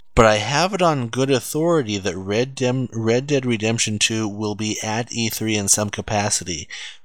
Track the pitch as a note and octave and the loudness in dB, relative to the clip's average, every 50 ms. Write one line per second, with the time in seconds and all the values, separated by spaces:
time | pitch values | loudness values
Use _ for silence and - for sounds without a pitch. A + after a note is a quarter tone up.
0 | - - - B2 A2+ A2 G#2+ G#2+ G#2 B2 C#3+ D3+ F3 G3 G#3 F3 F3+ E3 D3+ C3 | -12 0 4 6 6 8 6 4 0 0 0 0 0 0 0 2 2 2 2 2
1 | A#2+ A2+ A2+ B2+ C3+ C3+ C3+ A#2 - - - D3+ D#3+ E3+ E3+ D#3 A#2+ G#2+ G#2 G2 | -2 -4 -2 0 2 2 2 0 0 -2 -2 0 2 2 2 2 2 0 -2 -2
2 | F#2 G2 E2 F#2+ F#2+ G2 G2+ A#2 B2+ C3+ B2+ - B2+ B2 B2 C3 B2 - - A2+ | -2 -2 -4 -4 -4 -2 0 0 0 -2 -2 -2 0 0 0 0 -2 -4 -4 -2
3 | A2 A2+ A#2+ B2+ C#3 D3 C#3+ C3 B2+ B2 A#2 G2+ G#2+ A2+ A#2 A#2 - A2+ G#2+ G2+ | 0 2 2 2 2 0 0 0 0 0 -2 0 0 0 0 0 0 0 0 0
4 | - - A2 A2 A2 G2+ G2+ G#2 G#2+ G#2 G#2 F#2+ A2 G#2+ G#2 - - G#2+ G#2+ A2+ | 0 0 0 0 -2 -2 -2 -2 -2 -2 -2 -2 -4 -4 -4 -4 -4 -4 -2 -4
5 | G2+ - - A#2 A2+ G#2+ - - A2 A2 G#2+ G#2 G2 G2 - G#2+ G#2 G#2 - A2 | -4 -4 -2 -2 -2 -2 -2 -2 -2 0 0 0 2 2 2 0 0 -2 -4 -6
6 | G2+ - A2 G#2 G2+ G2+ - - E2+ F2 E2+ D#2 - - - - - - - - | -4 -2 -2 0 0 0 -2 -2 -4 -6 -8 -8 -10 -12 -14 -14 -14 -16 -18 -20